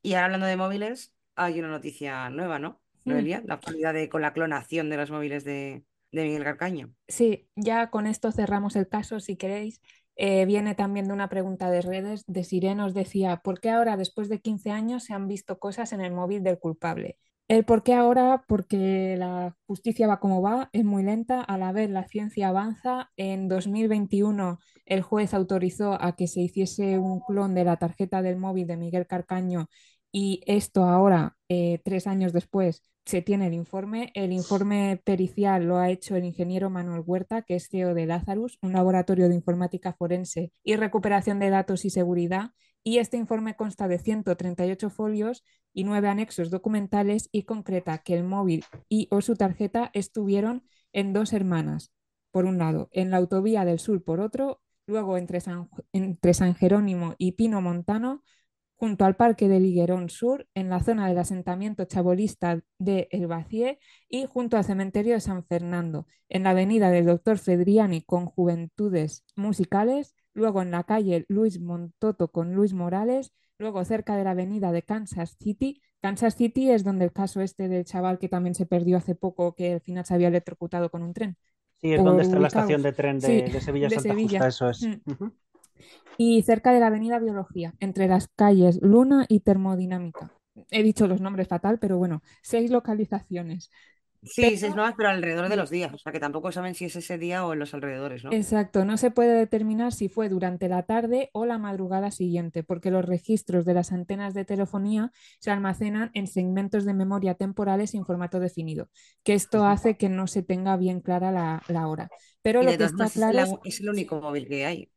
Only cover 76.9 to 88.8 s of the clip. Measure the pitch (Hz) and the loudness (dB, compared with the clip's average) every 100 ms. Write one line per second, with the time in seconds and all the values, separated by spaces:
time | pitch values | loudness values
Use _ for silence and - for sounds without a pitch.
76.9 | 190 175 - 196 202 190 - 190 180 175 | 2 0 0 -4 -4 -6 -4 -2 -2 -2
77.9 | 185 185 180 185 180 180 175 180 180 175 | -2 -2 -2 -2 -2 -2 -2 0 2 4
78.9 | 180 170 175 190 180 175 170 175 175 - | 2 2 -4 -4 -2 -2 0 -4 -4 -6
79.9 | 180 180 180 175 175 170 170 170 175 170 | -8 0 4 4 4 -2 -10 -8 -4 -4
80.9 | 170 170 175 220 175 _ _ _ _ 160 | -4 -10 -6 -8 -8 _ _ _ _ 2
81.9 | 160 185 180 185 185 190 220 214 147 139 | 6 8 8 6 6 4 4 2 2 2
82.9 | 135 143 139 131 117 127 131 135 139 143 | 0 0 2 4 4 2 -2 -2 0 2
83.9 | 220 170 202 220 196 131 123 123 120 226 | 2 0 0 0 2 2 2 -2 0 -4
84.9 | 208 - 135 202 - _ _ _ _ - | -6 -8 -8 -8 -12 _ _ _ _ -20
85.9 | - _ - 233 226 214 226 247 247 226 | -20 _ 0 6 6 6 4 6 6 6
86.9 | 214 220 240 226 202 190 - 170 - 196 | 2 0 -2 -2 -4 -6 -8 -8 -6 -8
87.9 | 190 190 185 - - 208 196 180 175 | 0 4 4 2 4 6 8 8 6